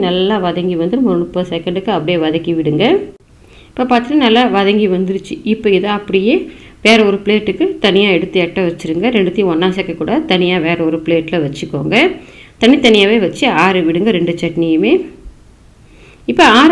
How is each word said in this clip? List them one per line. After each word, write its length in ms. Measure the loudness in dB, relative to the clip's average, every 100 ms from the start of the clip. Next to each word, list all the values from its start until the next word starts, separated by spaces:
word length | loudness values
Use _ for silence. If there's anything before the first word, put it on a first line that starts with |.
நல்லா 320 | 0 0 0 0
வதங்கி 320 | -2 -2 -2 -2
வந்துடும். 280 | -2 0 0
ஒரு 80 | 0
முப்பது 240 | -2 -4 -4
செகண்டுக்கு 380 | -6 -4 -4 -2 -4
அப்படியே 200 | 0 -2
வதக்கி 280 | 0 -2 -2 -2
விடுங்க. 260 | -2 0 2 0 -2 -16 _ -20 -20 -20 -14
இப்போ 140 | -6 0
பார்த்தீங்கன்னா 360 | 0 2 2 4
நல்லா 160 | 4 2 2
வதங்கி 300 | 2 2 2
வந்துருச்சு. 400 | 0 -2 -4 -8 -8 -4
இப்போ 160 | -2 2 0
இதை 100 | 0 -4
அப்படியே 360 | -2 -2 0 0 -4 -16 -20 -2 2
வேற 120 | 4 4
ஒரு 100 | 0
பிளேட்டுக்கு 420 | 0 0 0 -2 -2 0
தனியா 240 | 0 2 2 2
எடுத்து 220 | 0 -2
எட்ட 160 | -2 -2 -4
வச்சிருங்க. 380 | -4 -6 -2 0 0
ரெண்டுத்தையும் 340 | 0 0 0
ஒண்ணா 140 | 0 -2 -2
சேர்க்கக்கூடாது, 460 | -6 -6 -4 -4 0
தனியா 240 | 0 0 0 -2
வேற 100 | -2 -2
ஒரு 120 | -2 -2
பிளேட்ல 300 | -2 -2 -4 -4
வச்சுக்கோங்க. 500 | -6 -8 -6 -2 0 0 -2 -16 -20 -18 0
தனித்தனியாவே 560 | 2 4 4 4 4 2 0
வச்சு 180 | -2 -2 2
ஆற 100 | 2 2 0
விடுங்க 220 | 0 0 0
ரெண்டு 160 | -2 -2
சட்னியுமே. 500 | -4 -2 0 2 2 2 -2 -14 -20 -20 -20 -20 -20 _ -20 -20 -20 -14 -4
இப்போ 140 | 4 4 6
ஆற 100 | 6